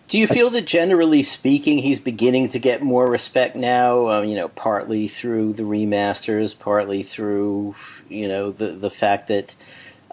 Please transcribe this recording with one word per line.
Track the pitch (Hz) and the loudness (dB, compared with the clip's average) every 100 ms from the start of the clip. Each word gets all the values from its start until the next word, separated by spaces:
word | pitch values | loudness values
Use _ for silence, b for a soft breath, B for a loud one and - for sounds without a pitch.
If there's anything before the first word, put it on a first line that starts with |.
| - | -4
Do | 208 | 0
you | 214 | 2
feel | 240 240 | 2 2
that, | 233 165 | 0 0
generally | 170 175 180 165 151 | 0 4 4 6 4
speaking, | 139 - 135 139 151 147 | 2 -2 0 2 2 2
he's | 131 131 | 2 0
beginning | 127 110 120 127 123 | -4 0 2 2 0
to | 123 | 0
get | 127 117 | 0 0
more | 139 123 127 | 0 2 2
respect | 117 - 135 123 | 0 -2 0 0
now? | 131 123 123 123 123 117 | -2 0 2 4 4 2
Um, | 104 | 0
you | 104 | 0
know, | 101 82 | -4 -6
partly | - 113 101 - 107 107 | -4 -2 -2 -2 -4 -4
through | - 120 113 107 | -6 -4 -2 -2
the | 107 | -4
remasters, | 107 104 107 101 101 - - 107 107 - | -4 -2 0 0 0 -4 -4 -2 -2 -6
partly | 104 104 101 98 | -2 0 0 -4
through, | 98 - 104 101 104 101 101 101 B B - | -8 -8 -4 -2 -2 -4 -6 -10 B B -14
you | 101 101 | -8 -6
know, | 98 101 | -4 -6
the, | 95 107 | -6 -8
the | 87 101 | -6 -8
fact | - 104 101 - | -2 0 0 -2
that, | 101 - - B B B B - | -4 -4 -14 B B B B -20